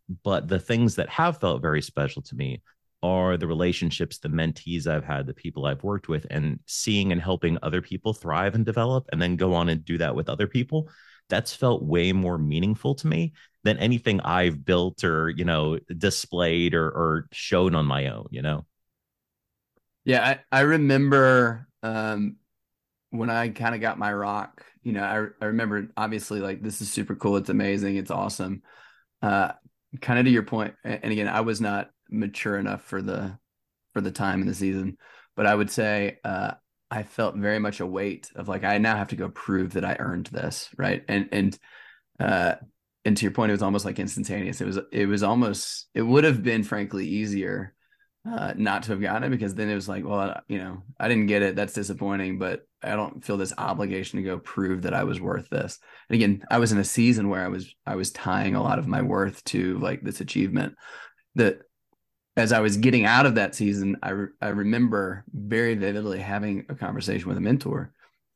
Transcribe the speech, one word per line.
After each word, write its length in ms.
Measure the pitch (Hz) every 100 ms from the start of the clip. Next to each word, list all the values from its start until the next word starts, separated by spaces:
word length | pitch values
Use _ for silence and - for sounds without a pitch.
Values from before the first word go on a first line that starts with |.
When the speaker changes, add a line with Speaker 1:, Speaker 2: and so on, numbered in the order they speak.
| - 92
Speaker 1:
but 240 | 101 92 78
the 120 | 95
things 360 | - 117 117 -
that 140 | 80
have 300 | - 170 156
felt 220 | 95 65
very 180 | 78 76
special 400 | - - 71 -
to 120 | - 62
me 260 | 67 60 - _ _ _
are 360 | 90 92 92 87
the 100 | 82
relationships, 720 | 80 87 87 85 - 85 -
the 100 | 76
mentees 580 | 78 80 78 - 85 76
I've 160 | 78
had, 220 | 71 71 67
the 80 |
people 320 | - 85 73 69
I've 180 | 69
worked 260 | 98 101 -
with, 180 | 78 -
and 300 | 78 73 71 -
seeing 440 | - - 104 95
and 100 | 87
helping 360 | 85 90 85 80
other 200 | 76 87
people 320 | - 92 110
thrive 420 | 107 82 78 98 113
and 100 | 110
develop 420 | 113 117 131 -
and 100 | 80
then 140 | 87 87
go 180 | 92
on 160 | 87 85
and 160 | 82 80
do 120 | 82
that 160 | 80 62
with 140 | -
other 180 | - 104
people. 420 | 123 127 156 156 - - - -
That's 240 | - -
felt 300 | - 131 110
way 300 | 76 85 90
more 240 | 95 90 85
meaningful 580 | 76 76 95 110 139 139
to 120 | 156
me 260 | 160 165 - - _
than 140 | - 107
anything 440 | 110 120 117 101
I've 420 | - 90 90 76
built 400 | 69 90 90 -
or, 260 | 90 80 80
you 160 | 80 87
know, 320 | 80 76 80 - 85
displayed 760 | 98 - - 87 87 85 85
or, 140 | 82 80
or 400 | - 82 80 -
shown 440 | - - 90 92 85
on 100 | 73
my 220 | 69 67
own, 200 | 53 -
you 100 | 62
know? 240 | 73 73 - _ _ _ _ _ _ _ _ _ _ _ _ _ -
Speaker 2:
Yeah, 200 | 127 120
I, 340 | 135 - 135
I 20 |
remember, 1080 | 143 160 143 135 139 139 131 127 120 113 - _
um, 540 | 113 110 110 104 104 - _ _ _ _ _ _ _
when 200 | 113 117
I 200 | 117 117
kinda 280 | 104 117 117
got 200 | 113 -
my 140 | 104
rock, 520 | 101 101 104 98 - - _
you 100 | 123
know, 100 | 104
I, 400 | 98 107 107 -
I 40 | 107
remember, 420 | 117 113 104 98 -
obviously, 420 | 107 107 - 104
like, 220 | 95 98
this 200 | 104 101
is 80 | 101
super 260 | - 95 98
cool. 200 | 101 101
It's 140 | 95
amazing. 480 | 101 101 101 101 98
It's 140 | -
awesome. 500 | 92 101 - 92 98 - - - _ _ _
Uh, 300 | 104 98 92 - _ _ _ 131
kinda 240 | - 120
to 60 | 123
your 140 | 120
point, 320 | 104 110 104 - -
a-, 180 | 110
and 80 | 113
again, 160 | 107 104
I 140 | 110
was 180 | 113 104
not 300 | 107 101 - _ _
mature 480 | 107 104 101 107 101
enough 260 | 101 101
for 180 | - 98
the, 360 | 98 101 98 101 _ _ _ _ _
for 60 | -
the 120 | 98
time 280 | - 98 95
in 80 | 95
the 60 |
season, 440 | 98 95 95 95 - - - _ -
but 100 | 104
I 100 | 104
would 140 | 104
say, 500 | - 107 104 101 -
uh, 300 | 110 95 101 - _ _ _
I 140 | 110
felt 320 | 104 - 107 95
very 240 | 101 107
much 220 | 107 101
a 40 | 90
weight 460 | 95 101 - - -
of, 120 | 95
like, 160 | 92
I 140 | 95 104
now 180 | 110 107
have 140 | 98
to 80 | -
go 100 | 92
prove 460 | - - 95 92
that 100 | 95
I 140 | 90 -
earned 280 | - 90 -
this, 420 | - 82 - - -
right? 260 | 95 95 -
And, 180 | 101 98
and, 260 | 104 101 - _ - - - _ -
uh, 380 | - 95 87 - - _ _ _
and 140 | - 101
to 60 |
your 80 | 104
point, 180 | - 110
it 40 |
was 80 | 101
almost, 220 | 98 101
like, 160 | 98 98
instantaneous. 600 | 92 - 101 98 95 90
It 40 | 98
was, 140 | 98 -
it 120 | 117 98
was 160 | 101
almost, 640 | 104 120 117 95 - - -
it 80 | -
would 220 | 113 135
have 200 | 156 127
been, 200 | 110 113
frankly, 420 | 104 104 101 101 85
easier, 680 | 101 107 101 95 98 98 - _ _ _ _ 220
uh, 280 | 233 - -
not 280 | 104 101
to 80 | 110
have 100 | 98
gotten 220 | 101 107
it, 60 | 135
because 260 | 127 104 92
then 140 | 107
it 60 | 101
was 120 | 98
like, 180 | 98 80
"Well, 140 | 104
I, 220 | 98 - -
you 80 | 101
know, 260 | 92 90 98 -
I 80 | 113
didn't 200 | 117 104
get 160 | 101
it. 120 | 101 95
That's 180 | 101
disappointing, 640 | - 101 101 98 98 92 95
but 280 | 92 92 - _
I 120 | - 107
don't 280 | 98 -
feel 140 | - 101
this 160 | 92 -
obligation 600 | - 95 101 95 92 98
to 60 |
go 140 | 95 90
prove 440 | - - 95 92
that 120 | 90
I 120 | 90 95
was 160 | 92
worth 280 | 92 95 -
this." 300 | - - - - - -
And 60 | 113
again, 280 | 104 98 -
I 60 | 117
was 160 | 117
in 40 | 104
a 60 |
season 460 | 95 - 117 117 101
where 140 | 92
I 40 | 92
was, 260 | 95 95 - -
I 100 | 98
was 160 | 90
tying 440 | - 92 95 101 101
a 60 |
lot 180 | 98 95
of 80 | -
my 140 | 101
worth 420 | 101 95 98 - -
to, 320 | 98 92 92
like, 220 | 92 92
this 180 | - -
achievement 560 | - 101 98 98 98 - - - - _ _ 120
that, 240 | 110 - - _ _ _ _ _ _ -
as 160 | 110
I 80 | 113
was 160 | 107 104
getting 300 | 123 127 107
out 200 | 120 139
of 100 | 113
that 200 | 98 -
season, 420 | 104 101 98 98
I 60 | 98
re-, 240 | 98 98 -
I 80 | 107
remember 720 | 101 101 117 120 107 95 92 -
very 420 | - 101 113 117 110
vividly 440 | 98 101 107 95
having 460 | 95 101 104 98 -
a 80 | 143
conversation 540 | 95 - 92 104 90
with 80 | 95
a 40 |
mentor. 520 | 98 135 - - - _ _ _ _